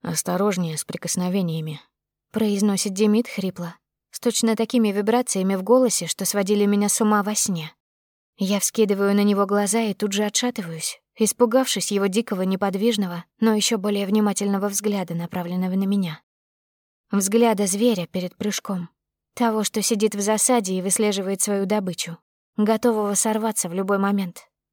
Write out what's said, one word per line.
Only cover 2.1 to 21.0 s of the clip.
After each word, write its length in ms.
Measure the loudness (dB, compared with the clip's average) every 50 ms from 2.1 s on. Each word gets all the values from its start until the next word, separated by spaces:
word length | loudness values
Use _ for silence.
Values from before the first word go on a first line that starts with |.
| _ _ _ _
произносит 640 | -2 0 0 0 2 2 2 2 2 0 -2 -4 0
Демид 340 | 2 2 4 4 2 0
хрипло, 480 | -2 -6 -6 -6 -6 -6 -6 -12 -12 -12 _ _ _ _ _ _ _ -18 -4
точно 360 | -4 -2 0 2 2 2 2
такими 340 | 0 0 0 2 2 2 2
вибрациями 680 | 2 0 0 2 2 2 2 0 -2 0 0 0 0
в 80 | -2 2
голосе, 440 | 4 4 6 6 4 2 -2 -4
что 180 | -6 -6 -4 -4
сводили 400 | -2 0 0 2 2 2 4 4
меня 240 | 4 4 2 2 2
с 120 | 2 2
ума 220 | 2 4 4 2 2
во 120 | 0 -2
сне. 380 | -2 -2 -2 -2 -4 -6 -10 _ _ _ _ _ _ _ _ _ _ _ _ _
Я 220 | _ -2 0 0 0
вскидываю 560 | 0 -2 _ 2 2 2 4 2 2 2 4
на 80 | 4 4
него 220 | 4 4 2 2
глаза 360 | 2 2 0 0 2 0 0
и 120 | 0 -2 -2
тут 200 | _ -4 -4 -2
же 100 | -2 -2
отшатываюсь, 800 | -2 -2 -2 -2 -2 -4 -4 -8 -8 -10 -8 -8 -10 -10 -10 _ _ _
испугавшись 720 | -2 0 0 2 _ 2 4 4 2 2 2 -2 -4 -2 -2
его 160 | -2 0 0
дикого, 360 | 0 0 0 -2 -2 -4 -2 0
неподвижного, 840 | 0 0 0 -2 -2 -2 0 0 0 0 0 -2 -4 -6 -10 -12 _ _ _
но 140 | 2 2 2
ещё 240 | 2 2 0 -2
более 280 | 0 0 -2 -2 -2 0
внимательного 640 | 2 2 2 2 2 0 0 -2 0 0 0 0 -2
взгляда, 460 | -2 -2 -2 0 -2 -2 -2 -4 -6
направленного 600 | -6 -6 -6 -6 -6 -6 -4 -4 -2 -2 0 0
на 80 | 0 0
меня. 380 | 0 0 0 0 -2 -6 -10 _ _ _ _ _ _ _ _ _ _ _ _ _ _ _ _ _ _
Взгляда 560 | -2 -2 0 2 2 4 4 4 2 2 0
зверя 400 | -2 0 2 2 2 2 0 -4
перед 280 | -6 -6 -6 -6 -6 -8
прыжком. 540 | _ -6 -4 -4 -6 _ -6 -6 -6 -6 -10 _ _ _ _ _ _ _ _ _
Того, 300 | 0 0 2 2 0 -2
что 180 | -2 -2 -2
сидит 340 | 0 0 0 2 2 0 0
в 60 | 0
засаде 540 | 0 0 0 2 2 2 2 2 2 0 -4
и 60 | -2
выслеживает 600 | -2 -2 0 2